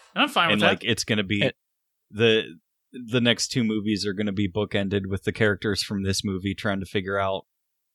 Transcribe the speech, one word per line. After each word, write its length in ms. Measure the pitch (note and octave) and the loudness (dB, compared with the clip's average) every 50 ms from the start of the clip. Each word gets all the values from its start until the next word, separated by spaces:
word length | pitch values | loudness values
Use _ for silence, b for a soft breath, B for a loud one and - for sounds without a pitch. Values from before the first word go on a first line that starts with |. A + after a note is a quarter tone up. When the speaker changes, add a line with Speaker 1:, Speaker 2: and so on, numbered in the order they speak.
| - _ - | -20 _ -2
Speaker 1:
I'm 140 | G#3+ C4 D4 | 0 0 0
fine 240 | - - F3 E3+ G#2 | 2 2 2 4 4
Speaker 2:
And, 80 | G#2 | 4
Speaker 1:
with 80 | G#2 F3 | 4 4
Speaker 2:
like, 100 | G3 F3+ | 2 2
Speaker 1:
that. 60 | - A#2+ | 0 -2
Speaker 2:
it's 120 | A2+ - - | -2 -2 -2
gonna 200 | - A#2 G#2+ G#2 | -2 0 0 0
be 180 | F#2+ G#2+ G2+ - | 0 0 0 0
Speaker 3:
It 100 | C3 - _ _ _ _ _ _ _ _ _ _ _ | 0 -2 _ _ _ _ _ _ _ _ _ _ _
Speaker 2:
the, 340 | - G#2 A#2 A2+ A2 A2 E2+ A#1+ E2 - _ _ _ _ _ _ - | -2 2 4 4 4 4 2 -2 -8 -18 _ _ _ _ _ _ -18
the 280 | B2+ B2 A2+ A2+ B2+ A#2 | -16 -6 -2 0 2 4
next 260 | A#2+ A2+ - - - | 4 2 2 0 -2
two 160 | - C3+ A#2 | 0 0 0
movies 420 | G#2+ A2 A2 G2+ G#2+ G#2+ F#2+ F#2+ | 2 0 0 0 0 0 0 -2
are 60 | G#2 F#2+ | -2 -2
gonna 180 | F#2+ G#2+ G#2 G2 | -2 -2 -2 0
be 160 | F#2+ G#2 F#2+ | 0 -2 0
bookended 580 | F2 G#2+ G#2 F#2+ - G#2 G2+ G2 G2 G2+ G2 F#2+ | 0 -2 -2 0 0 -2 0 0 0 -2 -2 -2
with 160 | G2 G2 - | -4 -4 -2
the 80 | - - | -4 0
characters 500 | - A#2 G#2+ G2+ F#2 - A2 - - - | 2 2 2 2 0 0 -2 -2 -2 -2
from 220 | - G#2+ G2 G2 | -4 -4 -2 -2
this 180 | G2 F#2+ - - | -2 -2 -2 -2
movie 300 | G#2 F#2+ F#2 F#2+ G2+ F#2+ | -2 -2 -2 -2 -4 -4
trying 240 | - - A2 G2 G2 | -2 -2 -2 -2 -2
to 60 | F#2+ | -4
figure 320 | - - G#2+ F#2 F#2+ G2 G2 | -4 -4 -4 -2 -2 0 0
out 280 | G2 F#2+ F#2+ F#2 - _ _ _ _ _ _ _ _ _ _ | 0 0 -2 -4 -6 _ _ _ _ _ _ _ _ _ _